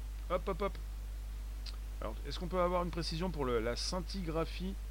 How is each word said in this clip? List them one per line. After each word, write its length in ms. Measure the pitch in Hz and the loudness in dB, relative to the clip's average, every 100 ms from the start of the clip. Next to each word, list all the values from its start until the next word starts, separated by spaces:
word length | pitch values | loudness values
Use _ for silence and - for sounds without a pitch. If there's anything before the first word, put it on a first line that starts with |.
| - - - | -4 -4 0
hop, 180 | 180 - | 0 2
hop, 140 | 92 | 2
hop. 160 | 98 - - - - - - - - - - - - - | 0 0 -4 -4 -4 -4 -4 -4 -4 -4 -4 -4 -4 -2
Alors, 140 | - 107 - | -2 -2 -2
est-ce 120 | 135 | -2
qu'on 100 | 175 | 2
peut 140 | 180 | 4
avoir 220 | 180 180 | 6 4
une 60 | 175 | 2
précision 400 | 175 160 160 185 | 0 0 0 0
pour 140 | 151 | 2
le, 160 | 127 120 | 2 4
la 160 | 113 120 | 4 2
scintigraphie 960 | - 180 180 196 170 160 160 - 185 196 - | 0 0 -2 -2 0 0 0 -2 -2 -2 -4